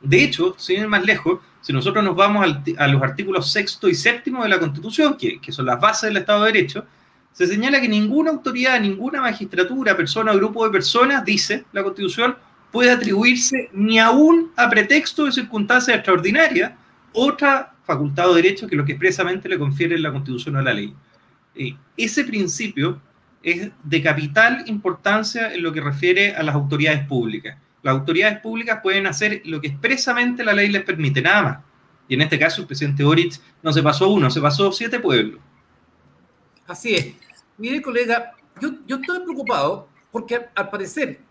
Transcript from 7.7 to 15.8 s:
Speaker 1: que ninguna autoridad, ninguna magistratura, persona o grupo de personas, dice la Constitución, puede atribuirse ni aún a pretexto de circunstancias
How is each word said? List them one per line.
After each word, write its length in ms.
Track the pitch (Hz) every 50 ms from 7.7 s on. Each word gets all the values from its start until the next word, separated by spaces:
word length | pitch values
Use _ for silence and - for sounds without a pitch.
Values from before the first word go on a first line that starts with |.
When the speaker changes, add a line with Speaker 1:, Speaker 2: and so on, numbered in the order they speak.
| 277 269
Speaker 1:
que 80 | 254 233
ninguna 420 | 214 208 214 214 247 294 320 320
autoridad, 500 | 311 285 - 269 247 247 254 262 254 240
ninguna 400 | 214 202 196 190 220 262 320 285
magistratura, 760 | 262 240 220 - 202 - - 180 185 180 247 269 262 220 190
persona 380 | 165 165 143 - 220 220 220 214
o 40 |
grupo 280 | 196 196 220 214 233 226
de 60 | 220
personas, 520 | 196 185 185 - - 233 247 269 285 269 208
dice 420 | 185 214 202 - - 208 247 - _ -
la 100 | 196 196
Constitución, 540 | 196 190 - 202 185 175 - 233 247 254 - _ _ _ _ _ _ -
puede 180 | 233 247 247
atribuirse 760 | 247 240 - - 196 202 226 240 254 247 - - 269 262 240 - -
ni 260 | 196 202 220 226 220
aún 540 | 226 233 240 269 302 311 339 339 330 - -
a 140 | - 240 226
pretexto 540 | 208 220 208 202 277 311 311 - - - 302
de 60 | 277 247
circunstancias 640 | 262 247 - - 214 202 202 240 254